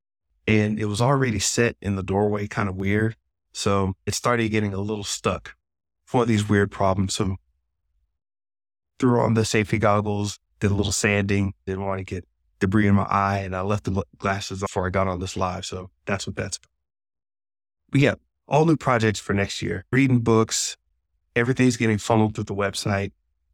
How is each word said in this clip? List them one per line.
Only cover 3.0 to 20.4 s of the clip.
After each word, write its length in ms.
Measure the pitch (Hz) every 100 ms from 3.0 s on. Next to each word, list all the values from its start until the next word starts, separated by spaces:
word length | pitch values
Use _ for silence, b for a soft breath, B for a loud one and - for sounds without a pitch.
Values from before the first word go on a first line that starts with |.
| 110 - _ _ _
So 440 | - 104 101 95 95 -
it 80 |
started 340 | - 123 120 110
getting 240 | 107 104
a 60 | 95
little 240 | 104 107
stuck. 520 | 98 - 110 87 - - _ _ _ _ _
One 100 | 127
of 60 | 120
these 180 | 107 104
weird 240 | 104 101
problems. 440 | - 98 95 95 -
So 200 | 98 95 _ _ _ _ _ _ _ _ _ _ _ _ _ _ _ _
threw 200 | 131 120
on 140 | 117
the 100 | 113
safety 340 | 110 113 107 107
goggles, 640 | 107 104 104 101 101 - _ _
did 120 | 104
a 40 | 98
little 180 | 101
sanding, 600 | - 107 101 101 101 98 - -
didn't 200 | 95 98
want 140 | 95
to 60 | 92
get 200 | 92 - _ _ _
debris 280 | 95 107 101
in 80 | 98
my 80 |
eye, 360 | 95 98 98 101
and 160 | 98 92
I 60 |
left 220 | 98 101 -
the 60 |
gl-, 120 | 95 - _
glasses 420 | 101 98 - 95
before 260 | 98 101 92
I 20 |
got 180 | 95 95
on 120 | 90
this 160 | 95 92
live. 300 | 92 90 -
So 240 | 92 90 _ -
that's 220 | 98 -
what 100 | -
that's 200 | 101 -
about. 120 | _ _ _ _ _ _ _ _ _ _ _ _ _
But 120 | 139
yeah, 140 | 131 - _ _ -
all 180 | 147 165
new 120 | 151
projects 420 | - 120 110 104
for 140 | -
next 280 | 101 98 -
year. 240 | 92 92 -
Reading 300 | 131 135 123
books, 560 | 117 113